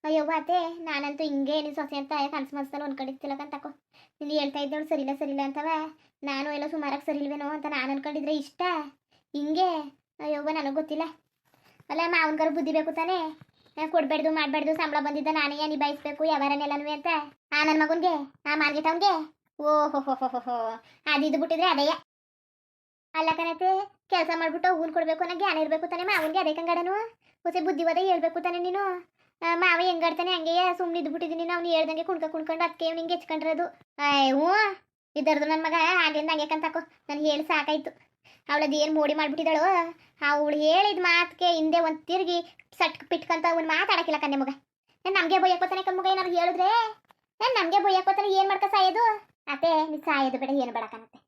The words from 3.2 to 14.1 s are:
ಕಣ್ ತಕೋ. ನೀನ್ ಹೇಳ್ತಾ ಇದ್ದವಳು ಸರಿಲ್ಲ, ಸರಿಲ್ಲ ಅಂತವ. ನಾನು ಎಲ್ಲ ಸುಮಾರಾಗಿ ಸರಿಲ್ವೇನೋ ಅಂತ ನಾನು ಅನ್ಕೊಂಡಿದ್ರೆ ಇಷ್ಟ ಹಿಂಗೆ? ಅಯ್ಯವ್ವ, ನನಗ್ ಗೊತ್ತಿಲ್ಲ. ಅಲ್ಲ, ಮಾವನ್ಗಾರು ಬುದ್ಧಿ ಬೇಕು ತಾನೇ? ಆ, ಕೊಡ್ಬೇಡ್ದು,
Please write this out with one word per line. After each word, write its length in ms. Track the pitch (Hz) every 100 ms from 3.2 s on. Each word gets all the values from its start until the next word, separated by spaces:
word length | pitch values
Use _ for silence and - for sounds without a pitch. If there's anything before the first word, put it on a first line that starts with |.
| 277 277
ಕಣ್ 160 | 294
ತಕೋ. 160 | 285 294 - _ _ _ _
ನೀನ್ 100 | 294
ಹೇಳ್ತಾ 280 | 302 285 285
ಇದ್ದವಳು 260 | 285 302
ಸರಿಲ್ಲ, 260 | 311 311 269 277
ಸರಿಲ್ಲ 220 | 285 277
ಅಂತವ. 220 | 277 285 302 320 311 311 _ _
ನಾನು 260 | 285 269 294
ಎಲ್ಲ 160 | 294 294
ಸುಮಾರಾಗಿ 400 | 311 285 277 302
ಸರಿಲ್ವೇನೋ 420 | 294 285 294 285
ಅಂತ 180 | 302 302
ನಾನು 240 | 285 262
ಅನ್ಕೊಂಡಿದ್ರೆ 440 | 277 285 294 285 302
ಇಷ್ಟ 260 | 277 _ 359 330 285 _ _ _ _
ಹಿಂಗೆ? 420 | 285 294 311 370 320 294 _ _ _
ಅಯ್ಯವ್ವ, 240 | 302 294 294
ನನಗ್ 220 | 320 277
ಗೊತ್ತಿಲ್ಲ. 280 | 277 311 302 320 - _ _ _ _ _ _ _
ಅಲ್ಲ, 100 | 311 339
ಮಾವನ್ಗಾರು 420 | 349 311 311 320
ಬುದ್ಧಿ 220 | 302 294
ಬೇಕು 220 | 311 320
ತಾನೇ? 440 | 320 330 370 320 311 - _ _ -
ಆ, 40 | 311
ಕೊಡ್ಬೇಡ್ದು, 440 | 330 277